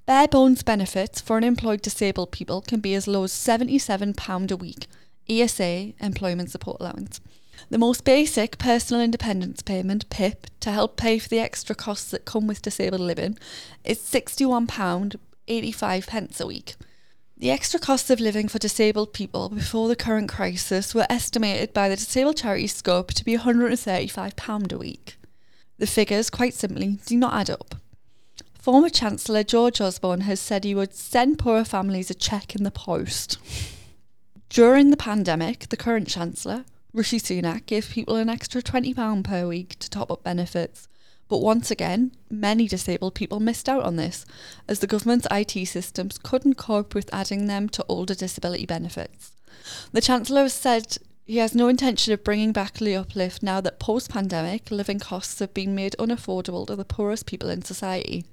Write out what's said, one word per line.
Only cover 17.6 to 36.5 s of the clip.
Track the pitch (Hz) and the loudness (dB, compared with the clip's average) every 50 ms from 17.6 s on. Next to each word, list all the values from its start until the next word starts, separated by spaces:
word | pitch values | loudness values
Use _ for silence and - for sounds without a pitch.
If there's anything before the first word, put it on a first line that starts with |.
| - - - 330 | 0 -2 -2 0
costs | - 277 269 247 - - | 2 2 2 2 4 4
of | 254 226 | 2 4
living | 226 214 208 214 208 208 | 4 2 0 0 0 -2
for | - 214 | -2 -2
disabled | - 208 - - 214 214 208 208 214 - | -2 0 2 2 4 4 4 2 -2 -4
people | - - 196 - - - - 196 | -4 -8 -8 -6 -6 -6 -6 -4
before | 208 208 - - 226 220 226 226 | -4 -4 -4 -2 0 0 2 2
the | 233 | 0
current | - - 226 220 214 208 - | 0 0 0 0 0 0 -2
crisis | - - 190 185 180 180 - - 196 190 202 - - | -2 -2 -2 -2 -2 -2 -2 0 0 -2 0 0 0
were | 226 - - | 0 2 2
estimated | 247 240 - - - 233 220 202 196 - - - - | 0 0 -2 0 0 0 2 2 0 0 -2 0 0
by | 208 196 196 | 2 2 2
the | 196 | 2
disabled | 202 - - - 254 269 294 311 - | 0 -2 -2 2 2 2 2 2 0
charity | 247 214 196 - 208 | -2 -2 -2 0 -2
Scope | 208 - - - 180 180 180 185 - | -4 -4 -2 0 2 2 2 2 -2
to | - - - | -4 -2 0
be | 233 226 | 0 0
a | 233 | 2
hundred | 233 247 233 240 240 233 | 4 4 4 4 4 2
and | 247 233 | 2 0
thirty-five | - 208 185 185 - 196 - 202 185 202 - | 0 0 0 0 -2 -4 -6 -8 -8 -8 -10
pound | - - - 214 208 196 180 | -10 -8 -6 -4 -4 -4 -4
a | - - | -6 -6
week. | - - - - - - - - - - - - - - - - - - - | -10 -10 -12 -14 -16 -20 -20 -20 -20 -20 -20 -20 -20 -20 -20 -20 -20 -16 -8
The | - 220 | -4 -2
figures, | - - 226 208 - 202 208 226 - | 0 2 2 2 2 2 0 0 0
quite | - - 240 247 - | 0 0 0 0 0
simply, | - 226 185 - - 190 196 202 202 - | -2 -6 -4 -4 -2 -2 -2 -2 -4 -2
do | - 233 240 | 2 2 4
not | 254 233 - | 4 4 2
add | 214 190 - | 0 0 -2
up. | - - - - - - - - - - - - - - - - - - - - - - | -4 -6 -8 -12 -16 -16 -16 -18 -20 -20 -20 -20 -20 -20 -20 -20 -20 -20 -20 -20 -18 -4
Former | - 254 247 277 339 330 | 2 6 8 8 8 8
Chancellor | - - 240 208 202 - - - 214 214 208 | 4 2 0 0 -2 -4 -2 0 0 2 2
George | - 233 233 240 240 233 - | 4 4 6 6 4 4 2
Osborne | 202 185 180 - - 185 180 180 | 0 0 -2 0 -2 0 0 0
has | 196 202 196 190 | 0 0 -2 -2
said | - - 208 196 | -2 -2 -2 -2
he | 202 202 196 | 0 0 0
would | 196 196 196 | 0 0 -2
send | - - - - - 240 254 277 302 - | -4 -10 -4 0 2 4 4 4 4 2
poor | - 240 220 226 220 | 4 4 4 4 2
families | - 214 190 196 196 190 185 185 - | 0 -2 -2 0 0 -2 -2 -4 -6
a | 180 | -6
cheque | - - - 214 202 - - - | -4 -2 -2 -2 -2 -4 -6 -6
in | 202 202 | -4 -4
the | 196 | -4
post. | - - - 196 165 156 - 104 - - - - - - - - - - - - - - - - - - - - - - - - - - - - | -4 -6 -4 -4 -2 -2 -2 -4 -6 -6 -6 -6 -8 -10 -10 -10 -8 -8 -8 -8 -12 -16 -20 -20 -20 -20 -20 -20 -20 -20 -20 -20 -20 -20 -14 0
During | - 240 226 240 262 277 285 285 | 6 8 8 10 10 10 10 8
the | 285 | 8
pandemic, | 285 - 220 208 208 185 175 156 165 165 196 247 - - - | 6 2 0 0 0 2 2 2 2 0 -2 -4 -6 -8 -10
the | - | -8
current | - - 233 233 220 220 | -4 -2 0 0 0 0
Chancellor, | - - 180 170 175 - - - - | -2 -4 -4 -4 -6 -6 -6 -6 -6